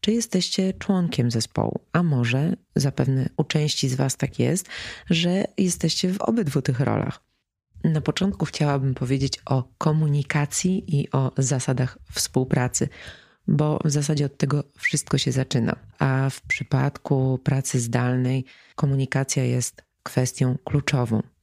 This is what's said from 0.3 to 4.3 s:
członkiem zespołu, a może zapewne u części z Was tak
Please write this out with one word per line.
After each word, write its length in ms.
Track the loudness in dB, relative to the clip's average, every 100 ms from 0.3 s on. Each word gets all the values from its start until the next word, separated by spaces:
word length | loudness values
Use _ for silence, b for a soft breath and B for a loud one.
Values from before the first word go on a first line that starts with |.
| 0 0 0 -2
członkiem 580 | -2 0 2 2 2 0
zespołu, 500 | 0 -2 -2 -2 -2 _
a 100 | 0
może 540 | 2 2 2 0 0 -4 _ 0
zapewne 520 | 0 2 0 2 0 -2
u 80 |
części 440 | -2 0 0 0 -2
z 60 |
Was 220 | 0 -2 0
tak 220 | -4